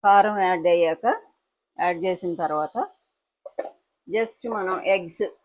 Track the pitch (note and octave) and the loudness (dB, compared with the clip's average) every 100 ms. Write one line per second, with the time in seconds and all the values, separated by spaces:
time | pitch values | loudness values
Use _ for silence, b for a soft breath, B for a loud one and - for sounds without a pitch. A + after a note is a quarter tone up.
0 | G#3 G3+ G#3 G#3 F#3 F3+ E3 E3+ E3 D#3+ | 6 6 6 2 0 2 2 2 2 0
1 | A3+ G#4+ - _ _ _ _ - F3 E3+ | -2 -2 -6 _ _ _ _ -4 -4 -2
2 | F#3 F3+ F3+ E3+ D#3 D3+ D#3 A3+ G4 _ | -4 -4 -6 -4 -2 -2 -4 -6 -8 _
3 | _ _ _ _ - - - _ _ _ | _ _ _ _ -14 -12 -12 _ _ _
4 | - G#3 A3+ - A#3 A3 F#3 F#3 - G3 | -6 -4 -4 -8 -8 -6 -4 -4 0 0
5 | E3+ - G#3 _ | -2 -6 -6 _